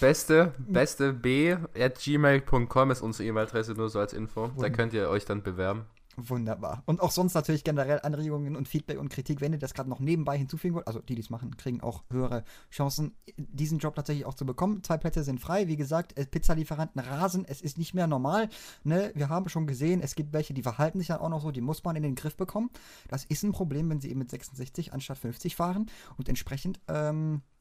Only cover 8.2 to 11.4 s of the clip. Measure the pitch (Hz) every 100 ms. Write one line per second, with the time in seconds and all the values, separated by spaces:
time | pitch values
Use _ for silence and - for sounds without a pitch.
8.2 | 156 147 143 147 139 156 - 139 143 -
9.2 | 131 143 143 156 135 - 131 123 139 170
10.2 | 143 143 135 160 180 170 - - - 117
11.2 | 110 113